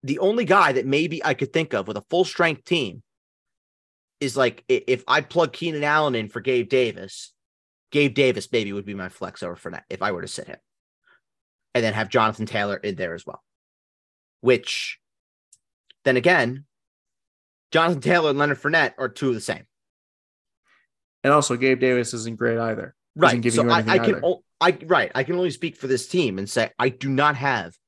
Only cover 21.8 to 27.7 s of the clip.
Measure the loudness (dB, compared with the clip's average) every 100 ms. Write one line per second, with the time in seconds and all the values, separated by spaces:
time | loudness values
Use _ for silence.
21.8 | 2 2 0 -6 -8 -4 -2 0 -2 -6
22.8 | -10 _ _ 2 4 4 2 2 2 2
23.8 | 2 2 2 0 -2 -2 _ _ 0 0
24.8 | 0 0 2 -2 -2 -2 -2 -4 -10 -8
25.8 | -2 -2 0 -2 0 -2 -4 -2 -2 _
26.8 | -2 -2 -4 2 2 2 -2 -2 -6